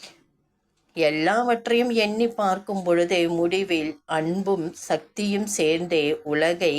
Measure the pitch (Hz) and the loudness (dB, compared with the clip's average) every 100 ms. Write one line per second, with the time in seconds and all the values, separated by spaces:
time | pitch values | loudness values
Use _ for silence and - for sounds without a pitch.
0 | - - _ _ _ _ _ _ _ 165 | -20 -20 _ _ _ _ _ _ _ -2
1 | 151 156 165 220 247 233 233 233 247 226 | 0 2 0 2 2 0 2 2 2 2
2 | 208 214 233 226 196 185 202 196 175 175 | 0 0 -2 0 0 -2 -4 -4 2 2
3 | 175 185 170 170 170 190 190 165 151 151 | 4 2 2 0 0 0 0 -2 -2 -6
4 | - 160 160 185 190 185 160 - - 156 | -6 -2 -2 -2 0 -2 -4 -8 -4 -4
5 | - - 208 202 214 - 156 165 175 170 | -6 -6 -2 -2 -2 0 0 0 0 0
6 | 147 156 147 151 160 175 175 | 0 -2 -2 0 0 2 0